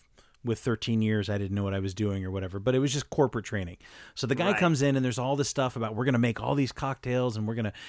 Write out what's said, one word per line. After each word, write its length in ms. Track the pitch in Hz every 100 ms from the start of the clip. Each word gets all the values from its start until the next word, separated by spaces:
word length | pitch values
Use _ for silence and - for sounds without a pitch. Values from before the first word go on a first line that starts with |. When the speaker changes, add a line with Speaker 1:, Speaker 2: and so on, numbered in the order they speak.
| - _ - _ 120
Speaker 1:
with 140 | 110
thirteen 420 | - 113 - 113
years, 280 | 110 107 101
I 80 | 101
didn't 180 | 98 101
know 80 |
what 100 | 98
I 60 | 98
was 140 | 95
doing 320 | 92 107 98 92
or 40 |
whatever, 280 | 95 92 98
but 160 | 107 127
it 40 |
was 120 | 139
just 180 | 139 -
corporate 360 | - 135 120 104
training. 320 | 107 87 90 - - -
So 140 | - 123
the 80 | 131
guy 160 | 175
Speaker 2:
Right. 80 | 214
Speaker 1:
comes 220 | 180 147
in, 160 | 143 135
and 80 | 127
there's 120 | 120
all 180 | 127 139
this 100 | 143
stuff 300 | - 127 120
about, 180 | 110 107
"We're 80 |
gonna 140 | 123 147
make 220 | 117 113
all 120 | 117
these 200 | 143 131
cocktails, 640 | - 135 131 127 123 127 110
and 100 | 107
we're 80 | 113
gonna," 160 | 107 -